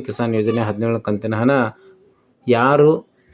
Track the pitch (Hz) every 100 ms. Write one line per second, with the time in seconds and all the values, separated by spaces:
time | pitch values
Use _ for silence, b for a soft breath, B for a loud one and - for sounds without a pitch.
0 | 123 107 120 113 107 117 107 104 117 117
1 | 107 104 110 110 120 139 113 - b b
2 | _ _ _ _ - 117 127 143 151 160
3 | - _ _